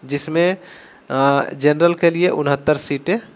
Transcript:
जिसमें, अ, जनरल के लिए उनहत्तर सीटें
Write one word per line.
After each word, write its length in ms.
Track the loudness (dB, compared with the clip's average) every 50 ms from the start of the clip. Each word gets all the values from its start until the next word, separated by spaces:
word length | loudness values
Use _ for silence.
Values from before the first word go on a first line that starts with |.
| -10
जिसमें, 520 | -8 -8 -8 -6 -4 -2 0 0 0 0 -4 -10 -20 -20 -20 -20 -20 -20 -20 _ _
अ, 400 | -2 2 2 4 4 2 0 -4 -8
जनरल 400 | 0 2 2 2 4 2 0 2
के 160 | 2 0 0
लिए 180 | 2 2 0 0
उनहत्तर 480 | 0 0 0 0 -2 0 0 0 0
सीटें 420 | 0 -2 -6 -8 -6 -4 -4 -4 -4 -4 -10 -20